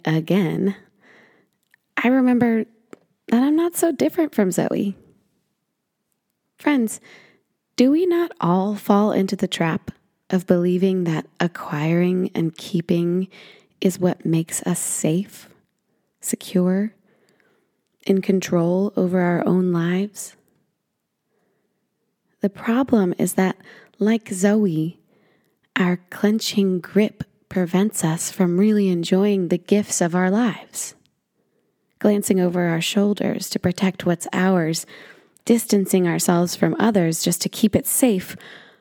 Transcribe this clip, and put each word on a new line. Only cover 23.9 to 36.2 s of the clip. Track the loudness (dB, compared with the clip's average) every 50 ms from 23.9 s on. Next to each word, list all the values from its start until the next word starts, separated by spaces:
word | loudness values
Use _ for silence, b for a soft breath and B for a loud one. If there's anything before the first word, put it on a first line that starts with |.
| B
like | B 0 0 0 0 -2 -6
Zoe, | -6 -2 0 2 2 2 0 0 0 -2 -4 -4 -6 _ _ _ _ _ _ _ _ _ _ _ _ _ _ _ -4
our | -2 0 0 0 -4 _ -14
clenching | -10 -2 -2 0 0 0 -4 -4 -2 0 0 0 0 -4
grip | -4 -2 0 0 0 0 -2 -8 -14 _ _ _ _
prevents | -6 -4 -2 -2 0 2 0 0 0 -2 -2 -2
us | -2 -2 -2 -6 -8
from | -2 0 0 2 2 2
really | 4 4 4 2 2 2
enjoying | 0 0 0 0 2 2 2 2 2 0 0
the | 0 -2
gifts | -2 0 0 0 0 0 -2 -2 -2
of | -2 0 0
our | 0 0 2
lives. | 2 2 0 0 -2 -6 -12 -16 -14 -12 -12 -14 -14 _ _ _ _ _ _ _ _ _ _ _ _ _ _ _ _ _ _ _ _ -2
Glancing | 0 2 2 2 0 0 2 2
over | 2 2 0 0 0
our | 0 0 -2
shoulders | -2 -2 0 0 2 0 0 -2 -2 -4 -4 -6 -6 -6
to | -6 -2
protect | -2 -2 -2 0 0 -2 -2 -2 -2
what's | -2 -2 -2 -4 -6 -2
ours, | 0 2 2 2 2 2 0 -2 -4 -6 B B B B B B B B B B B 0
distancing | 0 2 2 2 0 0 0 2 2 2 2 2
ourselves | 2 0 0